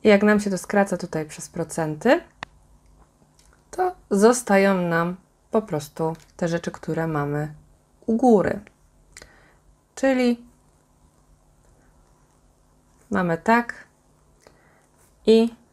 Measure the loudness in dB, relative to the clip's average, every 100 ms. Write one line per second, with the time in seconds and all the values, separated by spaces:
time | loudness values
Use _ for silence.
0 | 6 4 4 2 0 -6 -4 -2 0 -4
1 | -6 -8 -8 -14 -16 -10 -8 -6 -6 -2
2 | 0 0 0 _ -20 _ _ _ _ _
3 | _ _ _ _ _ _ _ -4 -4 -6
4 | _ 4 4 4 2 2 4 2 0 0
5 | -2 -6 _ _ _ -6 -4 -8 -8 -6
6 | -6 -6 -16 -8 -6 -4 -8 -12 -8 -6
7 | -4 -4 -4 -4 -6 -10 _ _ _ _
8 | -4 2 4 4 4 -4 -10 _ _ _
9 | _ -20 -20 _ _ _ _ _ _ -4
10 | 0 2 0 0 -6 _ _ _ _ _
11 | _ _ _ _ _ _ _ _ _ _
12 | _ _ _ _ _ _ _ _ _ _
13 | _ -2 -2 -2 0 0 0 -12 -18 _
14 | _ _ _ _ _ _ _ _ _ _
15 | _ _ 4 4 4 -4 _